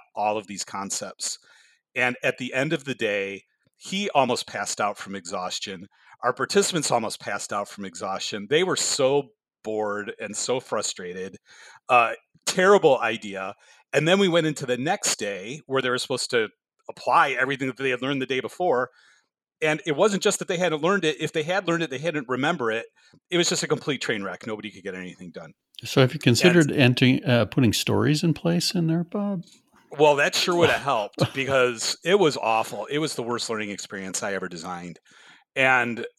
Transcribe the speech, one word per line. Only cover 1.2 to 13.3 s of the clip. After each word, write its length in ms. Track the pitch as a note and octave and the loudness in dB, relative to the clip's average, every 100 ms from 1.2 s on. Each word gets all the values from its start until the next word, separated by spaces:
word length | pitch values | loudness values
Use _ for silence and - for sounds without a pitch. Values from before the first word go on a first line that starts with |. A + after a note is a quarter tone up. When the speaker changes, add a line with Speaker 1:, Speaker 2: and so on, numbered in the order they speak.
| - - _ _ _ _ _ | -10 -10 _ _ _ _ _
Speaker 1:
And 220 | B2+ B2 B2 | -2 -2 0
at 160 | C#3 - | -4 -4
the 160 | B2 | -6
end 180 | C3 C#3+ | -2 -2
of 120 | E3 | -4
the 100 | C3+ | -6
day, 480 | B2 A2 G2+ G2 G2 _ _ _ _ | -4 -2 -2 -4 -10 _ _ _ _
he 320 | - F#3+ G3+ | -8 -6 0
almost 320 | C#3+ B2+ A#2+ - | 2 2 0 -4
passed 340 | G#2+ G2+ - | -6 -6 -2
out 160 | G#2 G#2 | -2 -4
from 180 | - | -10
exhaustion. 720 | G2 E2+ F#2+ F2+ - - F#2+ G2 _ _ - | -12 -8 -8 -6 -8 -10 -12 -16 _ _ -4
Our 100 | A#2+ | -2
participants 580 | B2 C3 G3+ G3+ F3 C#3 | -2 0 2 2 0 0
almost 300 | B2 A2 - | 0 0 -6
passed 320 | - G2+ - | -6 -8 -4
out 160 | G#2 G2+ | -6 -6
from 160 | - | -10
exhaustion. 600 | F#2+ F2 G2+ F#2+ - G#2+ G2+ | -12 -8 -8 -6 -6 -8 0
They 160 | D3 | 0
were 120 | F#3 C#3+ | 2 0
so 520 | - - C3 C#3+ C3+ _ _ _ | -2 2 2 2 0 _ _ _
bored 500 | - G#2+ G#2+ G#2 G#2 - | -6 -2 -2 -4 -8 -10
and 160 | G#2+ | -10
so 260 | G#2 - B2+ | -8 -2 -2
frustrated. 760 | - A2 G2+ - F2+ F#2 F#2+ - _ - - - - | -2 -4 -4 -8 -10 -10 -10 -12 _ -20 -20 -20 2
Uh, 240 | B2+ A2+ A2+ _ _ - | 4 4 -2 _ _ -4
terrible 520 | F#3 F#3 G3+ D#3+ B2 | 2 6 8 8 4
idea. 560 | A#2 A2 G#2 | 2 -2 -6